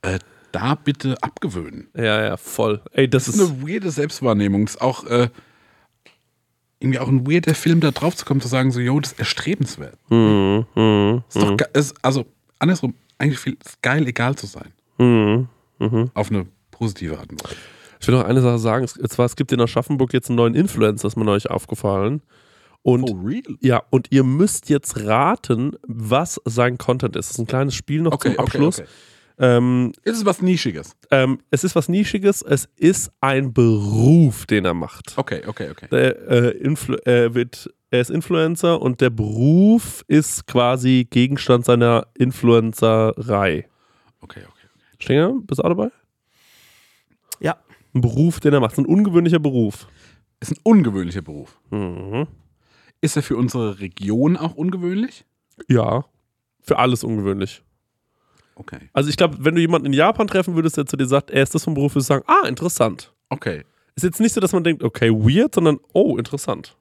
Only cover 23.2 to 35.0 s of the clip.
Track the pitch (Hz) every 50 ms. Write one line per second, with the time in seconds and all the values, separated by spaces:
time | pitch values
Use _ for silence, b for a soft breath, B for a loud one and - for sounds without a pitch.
23.2 | 90 110 160 247 - - - - - 131 120 117 - _ - 131 - - 135 135
24.2 | 135 127 131 151 190 208 - - _ - 156 143 - - - 123 107 104 110 120
25.2 | 143 170 226 - - - 123 110 127 147 - - - - 113 117 110 107 123 139
26.2 | 175 170 - - _ 123 113 123 123 123 123 120 - - 123 131 139 110 - -
27.2 | - - - - 117 - - 131 139 139 127 - - - 143 156 170 160 151 -
28.2 | - 131 - - - - - 139 143 170 180 - 80 b b b b b b b
29.2 | b b b - 131 127 123 120 123 123 123 123 127 113 - _ _ 214 226 226
30.2 | 208 202 180 - 185 185 185 160 - 131 85 76 - - _ _ _ _ 143 135
31.2 | 131 131 131 - _ _ - 135 - 180 - 170 151 - 170 202 208 - - 202
32.2 | 190 202 202 - - - 160 135 - _ _ _ 156 165 196 - - - _ _
33.2 | - 135 135 135 139 131 110 131 120 117 110 104 104 101 107 110 113 139 160 170
34.2 | 160 127 107 - - - 107 104 90 90 85 85 82 - - -